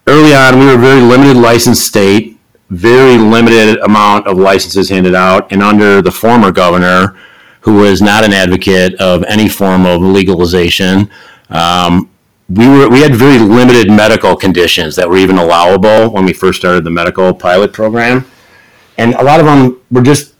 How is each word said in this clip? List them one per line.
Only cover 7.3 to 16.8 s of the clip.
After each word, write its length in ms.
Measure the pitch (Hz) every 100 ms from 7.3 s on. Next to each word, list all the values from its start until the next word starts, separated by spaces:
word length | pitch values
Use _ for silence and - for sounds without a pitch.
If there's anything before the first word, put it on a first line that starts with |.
| _ _ _
who 160 | 110 101
was 260 | 101 90
not 220 | 104 107
an 100 | 107
advocate 640 | 98 90 92 101 92 92 -
of 280 | 95 87 87
any 220 | 107 107
form 380 | - 98 92 90
of 160 | 85
legalization, 1040 | 95 98 95 87 87 90 87 - 95 95 104 - - _ _
um, 580 | 82 85 87 87 87 - _ _ _ -
we 180 | 92 123
were, 220 | 139 131
we 120 | 127
had 140 | 151 117
very 220 | 139 127
limited 520 | 104 120 123 120 104
medical 460 | 104 107 107 98 85
conditions 600 | 95 90 85 - 80 73
that 120 | 87
were 100 | 92
even 200 | 92 92
allowable 760 | 85 85 87 98 107 110 113
when 140 | 104 95
we 80 |
first 260 | 82 92 87
started 240 | 90 90